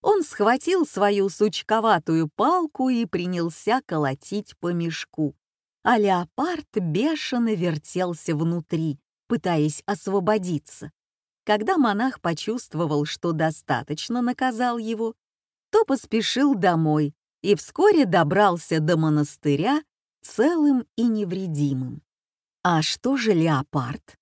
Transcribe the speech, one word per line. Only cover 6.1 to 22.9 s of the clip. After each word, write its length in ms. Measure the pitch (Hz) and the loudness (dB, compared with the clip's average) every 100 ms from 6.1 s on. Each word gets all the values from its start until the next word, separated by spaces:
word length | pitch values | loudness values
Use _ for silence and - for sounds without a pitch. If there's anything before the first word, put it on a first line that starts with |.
| 180 175 - 311 339 - | 0 -2 -4 -4 -4 -6
бешено 800 | 220 175 151 285 311 - 247 233 | -6 -2 -2 -2 -2 -4 -2 -2
вертелся 800 | 208 175 156 - 180 180 170 - | 0 -2 -4 -6 -4 -4 -4 -4
внутри, 640 | 151 165 170 160 165 160 143 _ _ _ | -2 0 -2 -4 -4 -4 -6 _ _ _
пытаясь 560 | 240 180 165 151 - - | -4 0 0 0 -2 -6
освободиться. 1040 | 202 - 196 180 220 180 156 - - - _ _ _ _ _ - | -6 -2 -2 0 0 -2 -6 -6 -16 -16 _ _ _ _ _ -2
Когда 300 | 214 214 370 | -2 2 2
монах 460 | 247 202 254 - | 2 2 -2 -2
почувствовал, 840 | 175 160 - 240 - 156 165 147 | -4 -4 -4 -6 -6 -4 0 0
что 280 | 147 - 170 | -2 -4 -4
достаточно 920 | 160 160 156 - 123 139 151 - 240 | 0 -2 -2 -4 -4 -4 -8 -6 -2
наказал 560 | 240 247 262 226 247 240 | -2 -2 -4 -2 -4 -4
его, 360 | 220 220 226 - _ _ _ _ _ | -6 -4 -4 -6 _ _ _ _ _
то 140 | 427 | 2
поспешил 720 | 453 269 - 220 202 240 285 | 2 0 0 -2 0 2 2
домой 580 | 233 185 165 160 151 147 - _ _ | 4 2 4 2 2 0 -4 _ _
и 120 | - | 0
вскоре 520 | 202 - - 392 370 233 | 0 0 2 4 6 4
добрался 720 | 180 151 190 208 175 - 160 | 4 2 4 4 2 -2 0
до 160 | 156 170 | 2 2
монастыря 840 | 156 151 147 - 147 139 190 294 311 _ _ _ | 2 2 0 -2 -2 0 0 -2 -4 _ _ _
целым 640 | - - 262 339 294 262 226 - | -10 0 2 4 4 2 -2 -2
и 60 | |
невредимым. 1000 | 233 214 202 185 190 147 143 131 127 143 _ _ _ _ _ _ | 0 0 -2 -4 -4 -2 0 -2 -6 -10 _ _ _ _ _ _
А 180 | 180 165 | 0 0
что 380 | 160 | 0